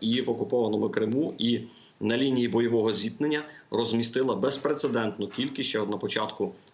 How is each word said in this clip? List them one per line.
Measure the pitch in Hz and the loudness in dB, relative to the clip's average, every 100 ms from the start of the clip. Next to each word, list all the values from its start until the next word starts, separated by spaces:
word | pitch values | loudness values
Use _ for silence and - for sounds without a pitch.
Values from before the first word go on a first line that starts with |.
і | 113 123 | 0 0
в | 127 | 0
окупованому | 117 110 123 110 107 107 | -2 0 0 2 2 0
Криму, | 107 107 127 170 - | 0 0 0 0 0
і | 120 117 117 - - _ | 0 0 -2 -14 -20 _
на | 107 117 | 0 2
лінії | 135 127 120 | 2 2 2
бойового | 113 117 117 110 | 2 4 4 2
зіткнення | 98 110 113 147 151 151 - - | 0 -4 -2 0 0 -4 -12 -4
розмістила | 107 117 117 117 131 131 98 | -2 0 0 0 0 0 2
безпрецедентну | 123 139 147 143 139 120 110 101 101 | 0 0 0 0 0 0 0 -2 -6
кількість | - 135 139 131 | -4 -4 -2 -2
ще | 110 | -2
на | 104 104 | -2 -2
початку, | 104 113 107 - 98 - - | -2 -2 -2 -2 -4 -6 -20